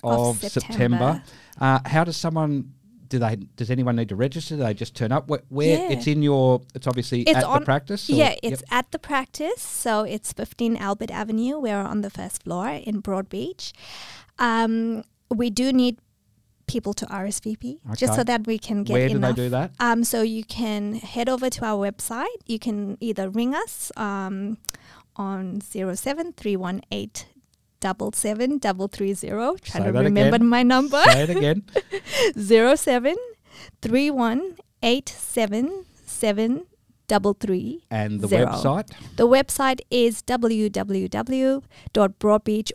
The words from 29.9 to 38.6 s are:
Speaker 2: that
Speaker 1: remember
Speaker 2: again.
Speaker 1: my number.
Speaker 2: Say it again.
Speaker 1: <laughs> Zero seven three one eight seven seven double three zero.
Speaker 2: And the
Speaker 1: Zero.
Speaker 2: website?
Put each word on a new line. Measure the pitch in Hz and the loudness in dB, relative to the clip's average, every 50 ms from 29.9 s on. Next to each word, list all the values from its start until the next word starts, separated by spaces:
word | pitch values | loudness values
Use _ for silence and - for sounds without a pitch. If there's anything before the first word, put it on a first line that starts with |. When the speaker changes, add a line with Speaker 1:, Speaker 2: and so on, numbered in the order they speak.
Speaker 2:
that | - - 202 | 4 4 4
Speaker 1:
remember | 202 202 202 208 214 226 226 | 6 6 6 6 6 6 6
Speaker 2:
again. | 233 240 | 6 6
Speaker 1:
my | 240 240 254 | 6 6 6
number. | 247 254 254 277 285 262 294 359 | 6 6 6 4 2 2 2 4
Speaker 2:
Say | - - 135 151 | 6 4 4 4
it | 160 | 2
again. | 175 381 147 147 165 202 - - - 440 - - 381 392 | 2 2 2 2 2 0 -2 -2 -4 -4 -4 -2 -8 -8
Speaker 1:
<laughs> | - - 587 554 494 415 285 214 | -8 -6 -2 0 0 0 0 0
Zero | 208 196 226 226 226 247 294 | 2 6 6 6 8 6 4
seven | 302 - 302 262 247 240 277 349 453 494 480 440 _ _ _ - - - - _ - | 4 4 2 2 2 2 2 0 0 -4 -10 -14 _ _ _ -20 -20 -20 -20 _ -8
three | - 226 226 262 285 294 | -4 0 2 2 2 2
one | 285 254 233 226 226 269 359 381 349 - - _ _ - | 2 2 2 2 2 0 -2 -4 -8 -12 -20 _ _ -2
eight | - 233 240 277 - - | 0 2 2 2 0 -6
seven | - - - - - 240 220 208 202 220 254 311 392 392 359 _ _ _ _ | -12 -12 -10 -6 -2 -2 0 0 0 0 -2 -2 -4 -6 -12 _ _ _ _
seven | - - - - 214 202 208 220 226 254 320 359 _ _ _ _ _ _ _ _ - | -14 -8 -2 0 0 0 2 0 0 0 -2 -4 _ _ _ _ _ _ _ _ 0
double | 214 208 196 202 202 | 0 2 2 2 0
three | - - 202 185 180 - 226 | 0 0 -2 0 0 -2 -4
zero. | 285 339 _ - | -8 -10 _ -6
Speaker 2:
And | 113 110 107 104 104 101 | -4 -2 -2 -2 -2 -2
the | 104 101 | 0 2
Speaker 1:
Zero. | - - 123 - | 4 4 4 4
Speaker 2:
website? | - - | 0 0